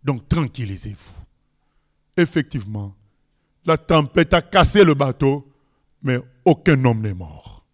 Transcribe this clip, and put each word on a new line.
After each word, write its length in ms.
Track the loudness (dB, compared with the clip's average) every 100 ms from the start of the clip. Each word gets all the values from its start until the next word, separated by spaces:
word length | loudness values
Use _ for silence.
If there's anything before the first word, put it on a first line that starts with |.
Donc 260 | -6 -8 -4
tranquillisez-vous. 960 | -4 -4 -6 -12 -12 -14 -18 -20 -20 -20 _ _ _ _ _ _ _ _ -2
Effectivement, 800 | 0 -2 -6 -8 -8 -10 -10 -14 _ _ _ _ _ _ -4
la 120 | -4
tempête 560 | 0 0 2 0 2
a 80 | 0
cassé 420 | 0 2 2 4
le 100 | 4
bateau, 580 | 4 -2 0 -2 -2 -8 _ _ _ _ _
mais 180 | -4 -4 -6 _ 0
aucun 400 | 2 2 2 2
homme 160 | 0
n'est 120 | -4
mort. 520 | -8 -14 -18 -20 -20 _